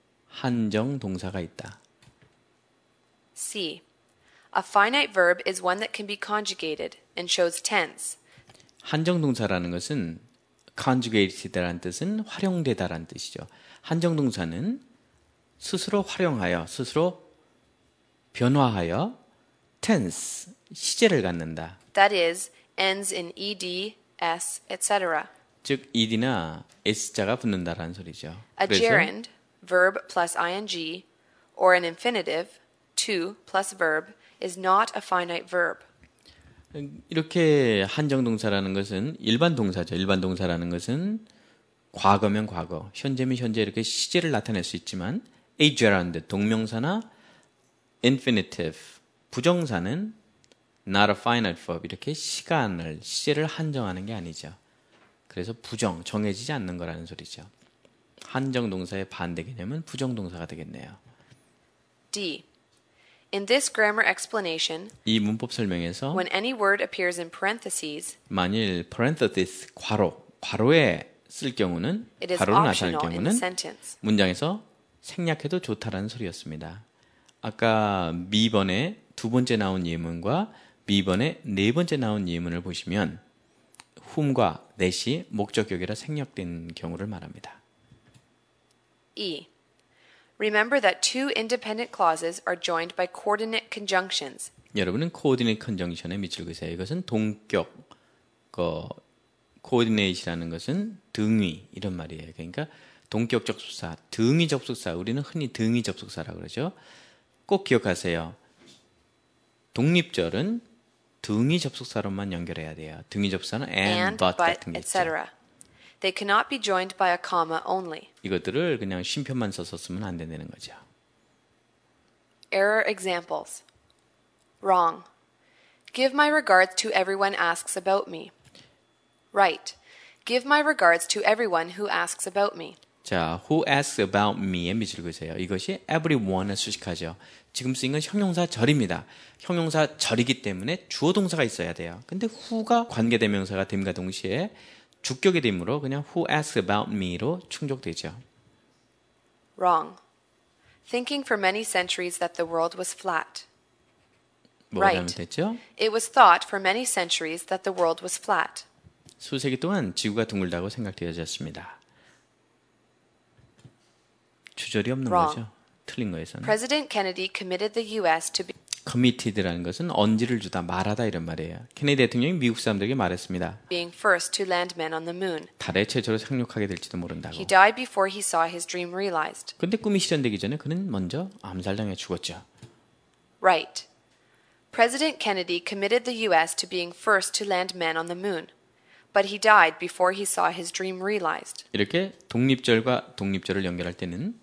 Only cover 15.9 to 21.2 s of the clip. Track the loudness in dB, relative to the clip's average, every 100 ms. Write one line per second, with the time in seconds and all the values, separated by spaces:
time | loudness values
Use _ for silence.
15.9 | -2 -2 0 0 2 2 0 -2 -6 -2
16.9 | 2 2 0 -14 _ _ _ _ _ _
17.9 | _ _ _ _ 0 4 6 4 2 0
18.9 | 0 -2 -6 _ _ _ _ _ _ 0
19.9 | 2 0 -4 -8 -10 -14 -20 _ -8 -6
20.9 | 2 4 4